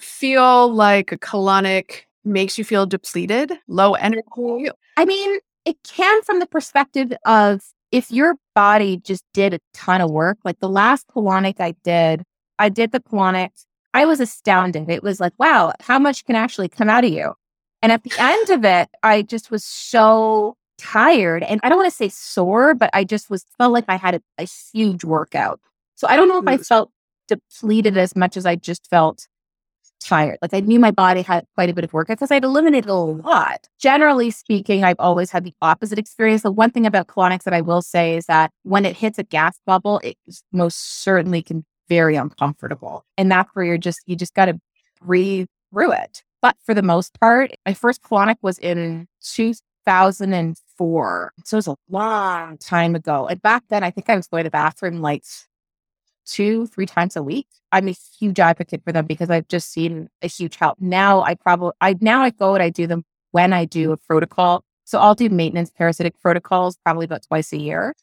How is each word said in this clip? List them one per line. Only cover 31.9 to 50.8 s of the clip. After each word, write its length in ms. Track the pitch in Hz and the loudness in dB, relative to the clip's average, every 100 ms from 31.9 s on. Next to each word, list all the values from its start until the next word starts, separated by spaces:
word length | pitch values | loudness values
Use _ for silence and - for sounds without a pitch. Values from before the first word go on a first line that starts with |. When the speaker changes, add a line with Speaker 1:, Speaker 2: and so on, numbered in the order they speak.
Speaker 2:
work 160 | 156 160 | -4 -4
because 220 | 220 277 | -4 0
I'd 140 | 277 | 0
eliminated 460 | 262 269 320 277 208 | 2 2 4 2 0
a 40 | |
lot. 760 | 190 160 156 269 - 98 64 _ _ | -2 -2 -4 -2 0 0 -6 _ _
Generally 540 | 269 285 302 262 233 | 2 4 4 2 0
speaking, 520 | - - 202 196 196 | -4 -4 -4 0 0
I've 120 | 190 175 | 2 2
always 320 | 175 175 185 | 0 0 -2
had 140 | 180 | -4
the 100 | 180 - | -8 -4
opposite 360 | 165 160 214 214 | 0 0 -2 -6
experience. 440 | 220 - 220 220 | -8 -2 0 2
The 80 | 214 | 0
one 200 | 202 226 | 2 2
thing 160 | 240 220 | 2 0
about 200 | 196 170 | 0 -2
colonics 380 | - 185 185 | 0 0 0
that 100 | - | -2
I 60 | 175 | -2
will 220 | 170 175 | 0 -2
say 340 | - 175 170 165 | -2 -2 0 -2
is 100 | 170 | 0
that 240 | 160 160 _ | 2 2 _
when 220 | 185 202 | -2 0
it 120 | 190 175 | 0 -2
hits 220 | 220 214 | -6 -4
a 40 | |
gas 360 | 202 156 160 - - | -6 -2 -2 -2 -2
bubble, 340 | 185 208 208 | 0 0 -4
it 140 | - - _ | -6 -14 _
s-, 140 | 180 _ | -20 _
most 500 | 185 170 - - - | -2 -2 -4 -14 -8
certainly 400 | - 190 175 170 | 0 0 0 -4
can 180 | - 160 | -6 -10
be 60 | - _ - | -12 _ -2
very 280 | 170 160 151 | 2 2 0
uncomfortable. 880 | 143 - 143 147 131 127 110 - _ - | -4 -4 -6 -4 -10 -12 -14 -16 _ -2
And 140 | 190 | 2
that's 200 | 185 190 | 2 0
where 100 | 196 | -4
you're 140 | 175 170 | -4 -2
just, 220 | 175 - - | -4 -8 -8
you 100 | 175 | -10
just 180 | 175 | -6
gotta 240 | - 190 170 _ _ _ _ | 0 0 0 _ _ _ _
breathe 460 | 180 180 196 190 180 _ _ | -2 0 0 -4 -6 _ _
through 200 | 196 330 | -4 -2
it. 300 | - - - _ _ | -2 -6 -16 _ _
But 160 | 247 - | 0 0
for 100 | - | -2
the 80 | 208 | -2
most 360 | 190 170 - - | 0 0 -2 0
part, 320 | 226 240 269 - - | 2 4 0 -6 -10
my 80 | |
first 280 | 190 233 254 | -4 -2 -2
colonic 340 | - 208 202 226 | -2 0 0 0
was 160 | 196 180 | -4 -6
in 480 | 175 175 170 165 170 _ | -4 -4 -6 -8 -14 _
two 300 | - - 226 226 _ _ | -12 -4 -4 -4 _ _
two 60 | - | 0
thousand 420 | 185 190 190 190 | 2 2 0 -4
and 240 | 185 165 160 _ | -2 -4 -8 _
four. 560 | - | -8